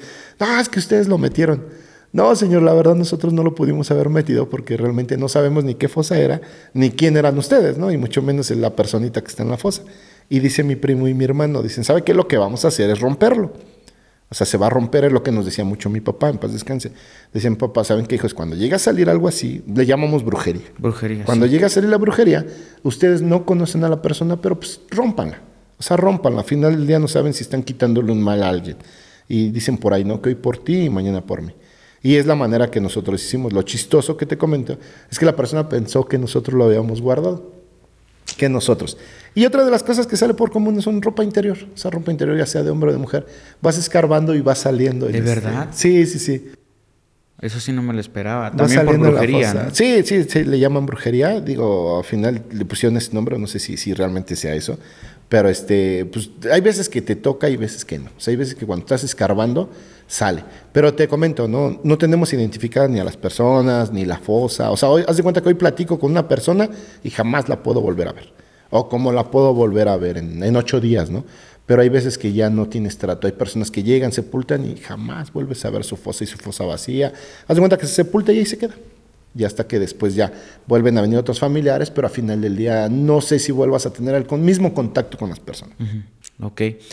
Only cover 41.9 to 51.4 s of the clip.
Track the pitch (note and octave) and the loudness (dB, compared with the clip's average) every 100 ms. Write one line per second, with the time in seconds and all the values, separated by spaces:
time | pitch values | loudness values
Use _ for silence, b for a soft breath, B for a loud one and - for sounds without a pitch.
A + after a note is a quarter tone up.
41.9 | E3+ E3 D3+ D3 D#3 D3+ D3+ D3+ D3+ D3+ | -6 -4 -2 -2 0 -2 -2 -2 0 0
42.9 | C3 C3 C#3+ - B B B E3 D#3+ E3 | 0 -2 -6 -6 B B B -2 0 0
43.9 | F3 D#3 D#3 D#3+ D3+ C3+ C3 C3+ B2+ C3 | 0 2 2 2 0 0 -2 -2 0 0
44.9 | B2+ A#2+ A2+ A#2 A2+ G#2+ A#2 D#3 - F3+ | 0 -2 -2 0 -2 -2 -6 -8 0 4
45.9 | F3+ E3+ D#3+ - C3 - - _ _ _ | 4 4 0 -4 -4 -6 -20 _ _ _
46.9 | _ _ _ _ _ A2+ A2+ B2 B2+ B2 | _ _ _ _ _ -10 -8 -6 -4 -4
47.9 | A2+ G#2 G#2 G#2 B2 A2 C#3 C3 C3 D3+ | -4 -6 -8 -6 -6 -4 0 4 4 4
48.9 | D3+ D#3 D3 A#2+ C3+ A2 G2+ C3 - B3 | 4 4 4 2 2 2 0 -2 2 4
49.9 | A3+ - G3+ D3+ D#3 C#3 C3+ C#3 C#3+ C#3 | 4 4 0 2 0 2 2 2 2 -2
50.9 | B2+ A#2 B2 D#3 G#3+ | -4 -2 2 2 0